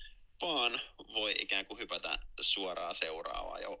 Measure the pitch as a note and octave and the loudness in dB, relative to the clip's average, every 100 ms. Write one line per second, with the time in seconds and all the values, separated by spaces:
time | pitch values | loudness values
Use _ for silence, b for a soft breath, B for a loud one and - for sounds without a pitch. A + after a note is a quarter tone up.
0 | B B - - F3+ D3 A#2+ - - - | B B -16 -4 2 4 4 2 -6 -12
1 | - G#2 G#2+ - - G2 - G#2 G2+ F2+ | -4 0 2 2 2 0 0 -4 -2 -2
2 | E2 - - - - G2+ F#2 E2+ F2 - | 0 -2 -4 0 2 2 2 0 -2 0
3 | D#2+ D#2+ - - F2 - F2+ - | 0 0 -2 -2 -2 -4 -4 -4